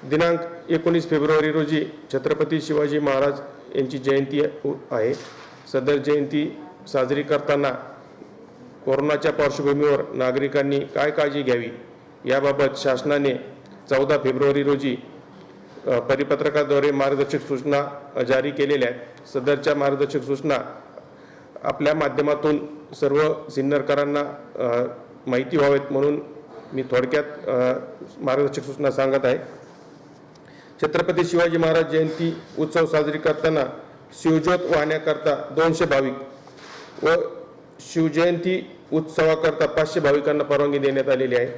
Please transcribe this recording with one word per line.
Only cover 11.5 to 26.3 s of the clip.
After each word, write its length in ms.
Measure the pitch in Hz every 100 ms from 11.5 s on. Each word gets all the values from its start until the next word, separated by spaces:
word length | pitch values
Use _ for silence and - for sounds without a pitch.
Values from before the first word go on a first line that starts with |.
| 120 120 - - - - -
याबाबत 540 | 127 131 139 139 139 135
शासनाने 560 | 139 127 147 143 139 123 - - - - -
चौदा 280 | 135 139 147
फेब्रुवारी 440 | 135 127 139 139
रोजी, 340 | 139 139 139 120 - - - - - - - - -
अ, 120 | 120
परिपत्रकाद्वारे 920 | 117 135 143 143 151 151 143 143 143
मार्गदर्शक 500 | 139 139 139 139 147
सूचना, 600 | - 135 147 143 143 - - -
अ, 60 |
जारी 280 | 123 131 139
केलेल्या 380 | 143 139 143 123
आहेत. 380 | - - - - 139
सदरच्या 380 | 127 139 131
मार्गदर्शक 480 | 147 139 139 139 147
सूचना 320 | 127 139 156 131 - - - - - - - - - -
आपल्या 320 | - 139 147
माध्यमातून 720 | 156 143 131 147 147 151 147 - - - -
सर्व 340 | 143 143 151 160 -
सिन्नरकरांना, 680 | - 135 143 131 143 143 143 143 - - -
अ, 260 | 123 120 123 - - - -
माहिती 300 | 123 123 165
व्हावेत 360 | 143 139 139
म्हणून 280 | 139 143 147 -